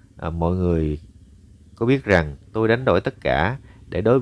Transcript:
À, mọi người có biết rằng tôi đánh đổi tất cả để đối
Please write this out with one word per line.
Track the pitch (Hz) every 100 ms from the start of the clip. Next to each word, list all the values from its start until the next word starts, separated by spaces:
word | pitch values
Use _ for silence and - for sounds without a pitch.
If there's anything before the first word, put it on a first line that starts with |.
| - -
À, | 80
mọi | 82 82 92
người | 90 82 78 76 - - - - - - - -
có | 113
biết | 135 110
rằng | 90 76 69 -
tôi | 110 110
đánh | 120 131
đổi | 92
tất | 135 -
cả | 69 65 92 135 - - -
để | 85
đối | 110 131